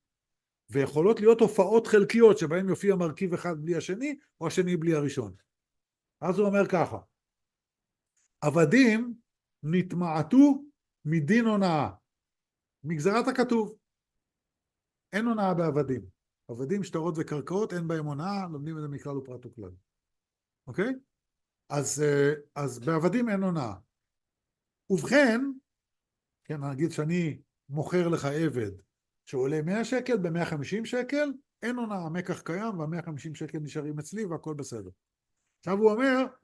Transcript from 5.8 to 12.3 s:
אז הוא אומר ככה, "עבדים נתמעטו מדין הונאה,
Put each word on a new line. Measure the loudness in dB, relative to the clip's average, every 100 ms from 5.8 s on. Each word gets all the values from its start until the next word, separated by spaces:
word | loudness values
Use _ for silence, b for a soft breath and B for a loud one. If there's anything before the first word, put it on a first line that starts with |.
| _ _ _ _
אז | -2 0
הוא | 2
אומר | 2 2
ככה, | 2 0 -4 -14 _ _ _ _ _ _ _ _ _ _ _ _ _
"עבדים | 0 4 6 6 6 4 -2 -10 _ _ _ _
נתמעטו | -2 0 0 -2 -2 -2 4 8 8 6 -2 _ _ _
מדין | -2 0 4 4
הונאה, | 4 2 2 2 0 -6 _ _ _